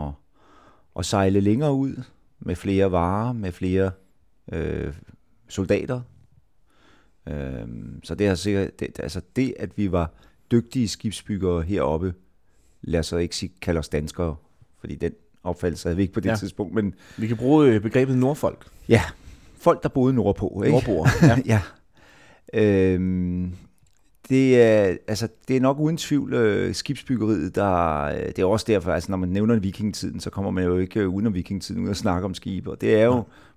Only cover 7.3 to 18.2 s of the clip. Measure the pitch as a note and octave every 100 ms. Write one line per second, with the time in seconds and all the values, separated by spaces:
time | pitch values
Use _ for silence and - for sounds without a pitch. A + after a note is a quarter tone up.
7.3 | D2 C2+ B1 A1+ A1+ - - - E2+ G2+
8.3 | F2 G2+ G2 F#2+ - - - - F#2 -
9.3 | B2+ C3 - F#2+ - G2+ F2+ E2 - _
10.3 | _ _ A#2+ - C3 G#2+ - A2+ F#2 -
11.3 | G2+ F#2 E2+ E2 G2 C2+ D#2+ F#2 F2 _
12.3 | _ _ _ _ _ - E2 D#2+ E2+ F2
13.3 | - F#2 - - E2 - D2+ D#2 - E2+
14.3 | D2+ _ _ _ _ - D2+ E2 - _
15.3 | _ F2+ F2 F2+ D2+ F2 E2+ F#2 A2+ F#2
16.3 | G#2+ G2 - F#2 G#2+ G2+ - - - A2+
17.3 | A2+ B2+ D#3 C#3 G#2+ G#2+ B2+ C3+ B2+